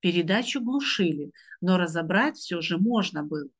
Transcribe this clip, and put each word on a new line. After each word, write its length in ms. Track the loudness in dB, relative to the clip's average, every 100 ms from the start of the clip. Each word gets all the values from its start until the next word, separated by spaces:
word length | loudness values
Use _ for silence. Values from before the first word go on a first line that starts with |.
Передачу 600 | 2 2 2 2 2 -4
глушили, 720 | -2 -2 -2 0 0 0 -6 -12 -20 -4
но 180 | 2 2
разобрать 580 | 2 -2 0 2 2 -2
все 240 | -6 -4
же 180 | -2 0
можно 440 | 2 2 0 -4
было. 260 | -6 -6 -8 _